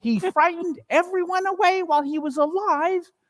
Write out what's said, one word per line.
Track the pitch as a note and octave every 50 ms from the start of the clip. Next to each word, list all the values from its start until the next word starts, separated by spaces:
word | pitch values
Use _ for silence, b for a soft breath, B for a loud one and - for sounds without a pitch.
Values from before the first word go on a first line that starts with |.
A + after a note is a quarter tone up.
He | _ A#3 A#3 G3+
frightened | F4+ F#4 - D4+ D4+ F4 F4 E4+ E4+ F4+ D4+ - - _
everyone | - D4+ F4 F4+ F#4+ F#4 F4+ E4+ F#4 F#4 F#4+
away | G4 F#4+ F4 G#4+ F4+ F#4+ F#4+ F#4
while | E4 D4+ D4 D4
he | C#4 D4+ D#4
was | D4 D4+ B3+
alive | D4+ D4 D4+ E4 F#4+ G#4 G4+ D#4+ C#4+ D#4 F4 F#4+ F#4 E4+ - _ _ _